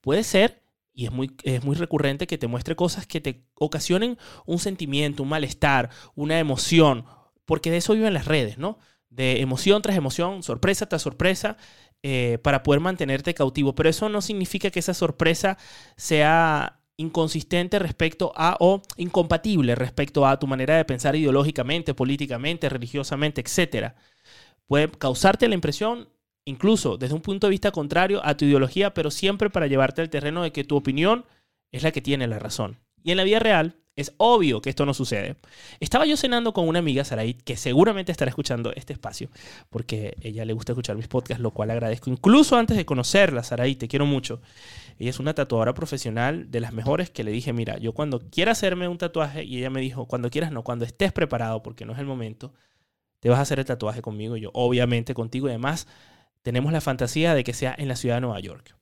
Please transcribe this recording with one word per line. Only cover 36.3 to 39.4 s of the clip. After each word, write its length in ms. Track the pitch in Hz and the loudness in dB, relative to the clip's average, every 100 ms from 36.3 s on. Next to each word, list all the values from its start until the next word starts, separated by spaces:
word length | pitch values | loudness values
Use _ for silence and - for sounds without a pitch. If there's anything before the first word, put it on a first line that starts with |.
| 240 233 | 0 0
con 120 | 208 170 | 0 0
una 120 | 165 | 2
amiga, 260 | 165 131 | 0 0
Saraí, 300 | 143 117 113 | -2 -2 -4
que 220 | 123 - 123 | -6 -8 -6
seguramente 560 | - 127 196 202 185 | 0 4 4 4 -4
estará 180 | 165 131 | -2 -2
escuchando 420 | 123 135 123 117 | -2 -4 -4 -4
este 200 | - - | -8 -12
espacio, 340 | 123 110 - 110 - | -12 -12 -12 -14 -16